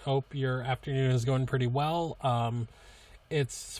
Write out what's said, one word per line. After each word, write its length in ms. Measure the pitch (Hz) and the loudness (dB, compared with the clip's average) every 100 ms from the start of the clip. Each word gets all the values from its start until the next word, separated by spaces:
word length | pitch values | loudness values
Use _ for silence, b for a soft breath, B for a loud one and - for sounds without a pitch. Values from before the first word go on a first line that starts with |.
Hope 320 | 139 139 - 143 | -2 0 0 -2
your 260 | 131 127 | -2 -2
afternoon 500 | 131 127 - 135 131 | -2 -4 -2 0 4
is 120 | 127 | 4
going 220 | 117 131 127 | 2 2 2
pretty 200 | 131 123 | 0 0
well. 520 | 131 151 170 165 - | 2 0 0 -2 -2
Um, 460 | 135 120 117 120 113 B B B B B - | 0 2 0 -2 -4 B B B B B -4
it's 500 | 156 131 - - - | -2 -2 -4 -12 -14